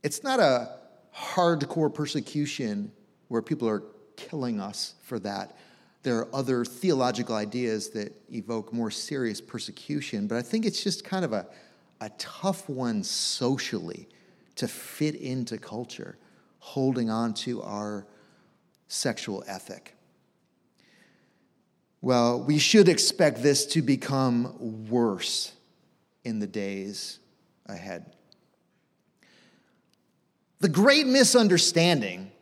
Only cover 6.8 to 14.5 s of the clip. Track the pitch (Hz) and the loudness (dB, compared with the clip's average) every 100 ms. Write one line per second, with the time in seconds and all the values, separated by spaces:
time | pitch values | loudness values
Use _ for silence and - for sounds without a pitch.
6.8 | 190 139 123 113 120 110 104 120 120 107 | 0 2 2 0 -2 -2 -2 -2 -2 -2
7.8 | - 110 104 - _ 117 101 113 107 117 | -4 -8 -10 -12 _ -10 -6 -6 -4 -4
8.8 | 113 - - 143 120 104 - 117 - - | -4 -6 -6 -4 -4 -4 -10 -12 -12 -14
9.8 | - 147 139 107 101 117 127 226 226 - | -6 -6 -4 -4 -2 -2 -2 0 0 -2
10.8 | 202 - - 190 165 107 87 - - _ | -4 -4 -4 -4 -2 -4 -6 -18 -20 _
11.8 | _ _ 107 - - - 190 190 - 131 | _ _ -14 -12 -14 -4 -4 -4 -6 -4
12.8 | 123 107 92 - - - 123 135 - 107 | -2 -2 -2 -4 -4 -2 0 0 -2 -6
13.8 | 85 - - _ _ _ _ | -6 -12 -16 _ _ _ _